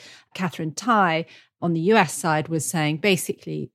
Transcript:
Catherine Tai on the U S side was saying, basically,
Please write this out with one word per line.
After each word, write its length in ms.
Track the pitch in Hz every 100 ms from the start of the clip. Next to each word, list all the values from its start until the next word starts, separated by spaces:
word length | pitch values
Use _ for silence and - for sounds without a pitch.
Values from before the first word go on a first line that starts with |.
| - - _
Catherine 400 | - 185 - 160
Tai 520 | 143 - 220 185 160 165 - _ -
on 120 | 170
the 60 | 165
U 160 | 170 220
S 160 | 165
side 340 | - 175 156 160
was 180 | 165 -
saying, 320 | 165 151 151
basically, 720 | 208 185 - - - 156 143